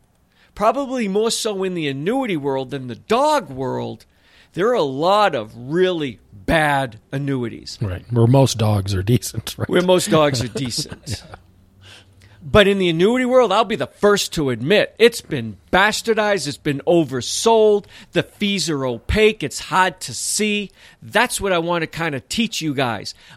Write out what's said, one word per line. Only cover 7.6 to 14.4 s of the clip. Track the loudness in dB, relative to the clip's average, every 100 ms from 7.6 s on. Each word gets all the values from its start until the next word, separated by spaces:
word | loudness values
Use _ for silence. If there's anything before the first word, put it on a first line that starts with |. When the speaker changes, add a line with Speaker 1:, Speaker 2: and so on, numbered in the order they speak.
| -16 -8
Speaker 2:
Right. | -6 -6 -2
Where | 4 6
most | 6 4 2
dogs | 2 2 0
are | -2
decent, | 2 0 0 -8 -10 -6
right? | -2
Speaker 1:
Where | 0
most | 2 2 2
dogs | 2 2 0
are | -4
decent. | -6 -6 -6 -10 -14 -10 -12 -12
Speaker 2:
<laughs> |
Yeah. | -20 _ _ _ _ -20 -20 _ _ -20 -20 2
Speaker 1:
But | 4 6
in | 4
the | 0
annuity | 2 2 2
world, | 2 4 4
I'll | 2
be | 0 -2
the | -6
first | 0 2 2 0
to | -4